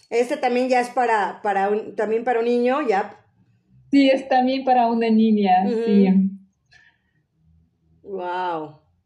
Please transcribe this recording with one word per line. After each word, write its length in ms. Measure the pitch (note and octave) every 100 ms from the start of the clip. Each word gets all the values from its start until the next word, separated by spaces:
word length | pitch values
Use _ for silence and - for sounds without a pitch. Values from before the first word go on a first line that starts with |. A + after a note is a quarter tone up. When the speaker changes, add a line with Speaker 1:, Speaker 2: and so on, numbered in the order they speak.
| _
Speaker 1:
Este 260 | A3+ B3 D4
también 320 | B3 B3 B3+
ya 120 | B3
es 80 | B3
para, 500 | - A#3+ A3 F#3+ F#3
para 240 | G#3+ G3 G3
un, 260 | G#3 G#3+
también 300 | - G#3 A3
para 160 | B3 A#3+
un 60 | A#3
niño, 340 | A#3+ A#3+ C4+ C4+
ya. 280 | G3 G#3 - _ _ _ _ _ _ _
Speaker 2:
Sí, 180 | C#4 C4+
es 180 | C4+ -
también 360 | C4 B3+ C4+
para 240 | C4 B3 A#3
una 200 | A#3 A3+
niña, 520 | A3 A3 G#3+ G3+ F#3
Speaker 1:
Ujú. 120 | G3 A3+ A3+
Speaker 2:
sí. 220 | G3+ F#3+ F#3+ F#3+ - - _ _ _ _ _ _ _ _ _ _ _ _ _ _ _
Speaker 1:
Guau. 800 | - G3 F3+ F3+ F3+ E3 D3+ D3 _ _